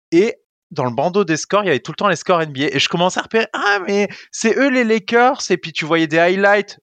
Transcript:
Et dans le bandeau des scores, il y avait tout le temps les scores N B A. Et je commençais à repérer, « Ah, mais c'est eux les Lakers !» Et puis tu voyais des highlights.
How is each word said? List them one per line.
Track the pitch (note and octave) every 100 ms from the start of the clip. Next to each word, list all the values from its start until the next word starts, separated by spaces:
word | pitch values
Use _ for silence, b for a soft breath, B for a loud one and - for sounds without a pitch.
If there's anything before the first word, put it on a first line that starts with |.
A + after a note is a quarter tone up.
| _
Et | E3 A3 - _ _ -
dans | D#3+
le | B2+
bandeau | A#2 D#3 F#3
des | G3 D#3
scores, | - G3
il | G3
y |
avait | C3
tout | -
le | D#3
temps | G3+
les | E3+
scores | - F3
N | D#3+
B | C3+
A. | D3 C#3
Et |
je | -
commençais | F3+ F3+ -
à |
repérer, « | - A3 A3+
Ah, | - F#4 G4+ F4
mais | G3+ D4 B B
c'est | - A3+ G#3+
eux | C#4
les | B3+
Lakers !» | A3+ A3 - A#3 B3 C4+ -
Et | F3+
puis | D#3+
tu | D3+
voyais | D#3 E3 D#3+
des | D#3+
highlights. | E3+ F#3+ G3 G#3 G3 -